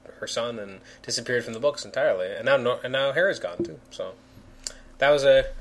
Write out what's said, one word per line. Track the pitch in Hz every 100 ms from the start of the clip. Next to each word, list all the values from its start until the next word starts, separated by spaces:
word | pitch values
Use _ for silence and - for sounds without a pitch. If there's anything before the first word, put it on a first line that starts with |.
| - -
her | 107
son | - 117 117
and | 101 95 - -
disappeared | - 117 - 123
from | 117
the | 113
books | 143 139
entirely. | 104 135 151 95 92
And | 98 120
now, | 139
Nor-, | 120 123
and | 127
now | 131 139
Harry's | 135 190 170
gone | 87 87
too. | 175 - -
So | - 92 95 - - - - - - - -
that | 135
was | 147
a. | 139 135 131 -